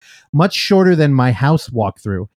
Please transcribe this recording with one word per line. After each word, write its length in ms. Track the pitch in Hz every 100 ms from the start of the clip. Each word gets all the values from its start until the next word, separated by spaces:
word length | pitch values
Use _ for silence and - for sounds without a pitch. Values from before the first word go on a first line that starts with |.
| _ - _
much 220 | 143 202
shorter 400 | - - 190 185
than 180 | 160 147
my 200 | 131 127
house 360 | 101 139 160 -
walkthrough. 580 | 117 101 - 104 92 90